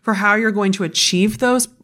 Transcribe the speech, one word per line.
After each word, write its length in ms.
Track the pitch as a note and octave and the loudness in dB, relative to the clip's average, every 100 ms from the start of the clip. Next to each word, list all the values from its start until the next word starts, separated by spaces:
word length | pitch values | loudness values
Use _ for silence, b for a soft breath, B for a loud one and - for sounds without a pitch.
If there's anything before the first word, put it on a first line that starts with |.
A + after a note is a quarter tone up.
for 140 | - | -6
how 200 | F#3+ G3+ | 0 2
you're 160 | G#3+ A3 | 2 0
going 220 | G3+ G3 | 0 0
to 120 | G3 | 0
achieve 520 | E3+ - - F3+ G#3+ - | -2 -2 0 2 0 0
those 320 | B3 B3 - - | 0 0 -2 -10